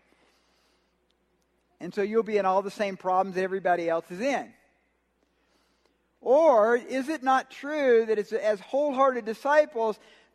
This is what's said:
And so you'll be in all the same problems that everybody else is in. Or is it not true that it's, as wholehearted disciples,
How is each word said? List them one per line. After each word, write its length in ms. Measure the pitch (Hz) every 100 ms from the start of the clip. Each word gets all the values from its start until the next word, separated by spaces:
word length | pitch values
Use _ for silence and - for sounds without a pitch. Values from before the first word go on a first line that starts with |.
| _ _ _ _ _ _ _ _ _ _ _ _ _ _ _ _ _ -
And 140 | 170
so 80 | 208
you'll 220 | 202 226
be 160 | 214 208
in 80 | 190
all 160 | 190
the 80 | 196
same 260 | - 202 190
problems 380 | 185 185 190
that 80 | 185
everybody 440 | 190 190 180 175 165
else 240 | 165 -
is 120 | 180
in. 280 | 262 233 117 _ _ _ _ _ _ _ _ _ _ _ _ _ _ _ _ _
Or 520 | - 277 320 233 214
is 360 | 240 - 262 262
it 120 | 311
not 280 | 262 262 -
true 560 | - 277 302 269 233 226
that 120 | 214
it's, 140 | 202
as 280 | 220 214 202
wholehearted 680 | - 269 294 254 269 247 214
disciples, 720 | 214 269 302 302 240 220 208 _ _ _